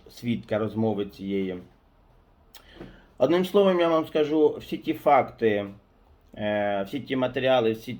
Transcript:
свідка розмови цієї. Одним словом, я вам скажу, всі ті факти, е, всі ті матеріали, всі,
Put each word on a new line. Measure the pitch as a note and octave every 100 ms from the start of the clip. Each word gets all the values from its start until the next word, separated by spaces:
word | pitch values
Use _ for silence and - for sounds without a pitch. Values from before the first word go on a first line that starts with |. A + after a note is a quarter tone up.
| -
свідка | - A#2+ A2+ - G#2+
розмови | A2 G#2 A2 G2+ G2
цієї. | - G2 G2 F#2+ F2+ F2+ _ _ _ _ _ _ _ _ - - - - - _ _
Одним | C#3 F3
словом, | F#3 G#3 G3 F3+
я | E3+
вам | D#3+ D#3
скажу, | D#3+ D3+ D#3 D3+ D3
всі | - D#3+
ті | -
факти, | D#3 - C#3 A#2 - A2+ G2+ G2+ G#2 _ _ _ _ _
е, | - G#2 G#2 G#2 G2+ G2
всі | C#3
ті | B2 C3
матеріали, | B2+ B2+ B2+ B2+ A2+
всі, | A2 -